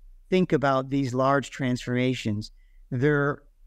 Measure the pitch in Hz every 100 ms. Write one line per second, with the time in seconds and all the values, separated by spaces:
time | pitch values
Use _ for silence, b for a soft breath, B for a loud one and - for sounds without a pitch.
0 | - - - 185 185 151 139 135 135 139
1 | 135 123 131 139 123 - 131 123 - 123
2 | 127 123 117 107 107 - - - - 127
3 | 143 147 143 143 - _